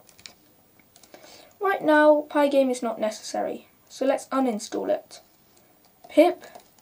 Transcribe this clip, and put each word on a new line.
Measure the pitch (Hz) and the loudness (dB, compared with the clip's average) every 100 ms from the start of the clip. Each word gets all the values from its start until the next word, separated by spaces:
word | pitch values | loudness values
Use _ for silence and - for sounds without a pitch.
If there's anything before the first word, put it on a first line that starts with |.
| _ _ - _ _ _ _ _ _ _ _ - - - - - | _ _ -20 _ _ _ _ _ _ _ _ -20 -20 -20 -20 -6
Right | 392 381 | -4 -2
now, | 302 302 302 294 302 | 2 4 6 4 2
Pygame | 302 285 277 269 | 0 2 2 0
is | 247 | -2
not | 233 - | -6 -6
necessary, | 214 220 - - 175 - - _ _ | -6 -8 -10 -8 -6 -8 -16 _ _
so | - 269 | -6 -2
let's | - - | -2 -4
uninstall | 269 262 208 - - - | -4 -2 -4 -8 -8 -4
it. | - - - _ _ _ _ _ _ _ _ - | -6 -8 -20 _ _ _ _ _ _ _ _ -2
Pip | - 339 349 - - _ _ | 4 4 2 -10 -20 _ _